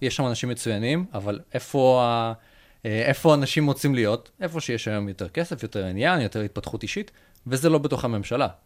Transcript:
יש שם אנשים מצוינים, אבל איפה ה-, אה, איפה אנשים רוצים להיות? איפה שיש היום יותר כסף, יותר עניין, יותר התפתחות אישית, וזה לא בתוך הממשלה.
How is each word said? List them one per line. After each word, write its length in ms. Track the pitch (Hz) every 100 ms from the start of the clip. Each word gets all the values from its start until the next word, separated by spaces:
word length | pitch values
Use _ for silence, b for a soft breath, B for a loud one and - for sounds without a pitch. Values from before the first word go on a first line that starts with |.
יש 140 | 131 -
שם 100 | 131
אנשים 220 | 117 123
מצוינים, 580 | 117 117 104 117 160 185
אבל 260 | 101 101 101 -
איפה 480 | 131 - 139 131 127
ה-, 280 | 120 117 113 110 b b b b 113
אה, 160 | 110 120
איפה 280 | - 165
אנשים 320 | 147 135 160 147
רוצים 280 | 131 143
להיות? 360 | 131 104 117 - -
איפה 200 | 185 165
שיש 280 | - 117 110
היום 200 | 107 101
יותר 200 | 95 87
כסף, 340 | - 170 143
יותר 220 | 110 104
עניין, 360 | 92 95 147 180
יותר 200 | 110 110
התפתחות 420 | 104 - - 110
אישית, 280 | 104 202 214 b b b 123
וזה 220 | 127 160
לא 100 | 156
בתוך 260 | 143 131
הממשלה. 440 | 127 107 98 123 123 -